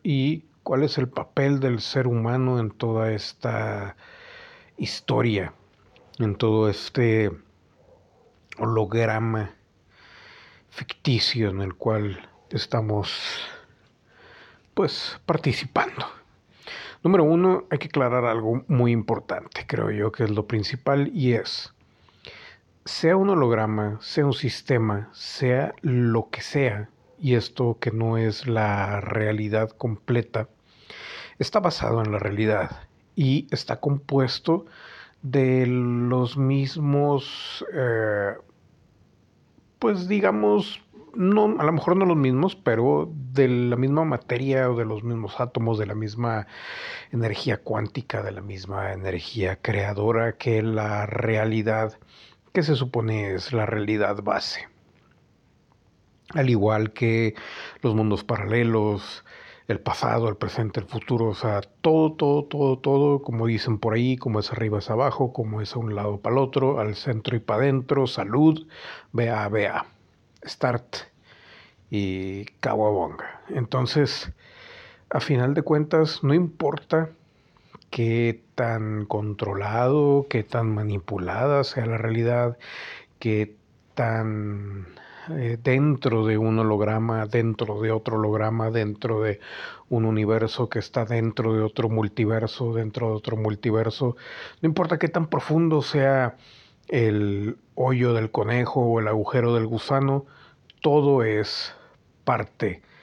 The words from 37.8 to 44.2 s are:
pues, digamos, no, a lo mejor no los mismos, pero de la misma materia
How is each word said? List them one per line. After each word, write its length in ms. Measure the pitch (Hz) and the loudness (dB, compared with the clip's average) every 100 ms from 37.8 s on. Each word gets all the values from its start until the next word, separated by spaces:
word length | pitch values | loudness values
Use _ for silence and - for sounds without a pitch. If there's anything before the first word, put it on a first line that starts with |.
| 123 113 110 104 101 107 - _ _ _ _ _ _ _ _ _ _ _ _ _ | 0 0 0 0 -2 -6 -16 _ _ _ _ _ _ _ _ _ _ _ _ _
pues, 280 | 113 98 90 | 0 0 0
digamos, 720 | 104 101 107 104 104 - - _ - - - | 2 2 2 4 2 0 -10 _ -20 -14 0
no, 400 | 185 208 214 220 | 4 4 4 4
a 40 | |
lo 80 | 151 | 2
mejor 240 | 165 - 180 | 2 2 4
no 100 | 185 | 4
los 120 | 160 | 4
mismos, 380 | 135 127 185 - | 4 2 0 0
pero 560 | - 110 127 147 165 156 127 | 0 2 4 2 0 -6 -4
de 140 | 127 131 | 2 4
la 280 | 123 123 120 | 4 2 2
misma 300 | 135 147 160 | 2 2 0
materia 640 | 127 | -2